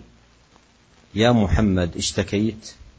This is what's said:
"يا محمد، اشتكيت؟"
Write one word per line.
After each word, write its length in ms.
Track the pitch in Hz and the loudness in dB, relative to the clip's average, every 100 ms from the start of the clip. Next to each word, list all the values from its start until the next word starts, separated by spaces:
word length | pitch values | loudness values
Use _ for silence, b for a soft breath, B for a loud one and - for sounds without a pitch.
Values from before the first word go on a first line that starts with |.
| - - _ _ _ _ _ _ _ _ _ 98 | -8 -20 _ _ _ _ _ _ _ _ _ 0
"يا 160 | 117 | 2
محمد، 640 | 120 98 98 107 92 85 80 | 4 2 2 2 2 0 -4
اشتكيت؟" 760 | - - 95 104 110 107 - - - | -4 -4 -2 -2 -2 -4 -16 -20 -20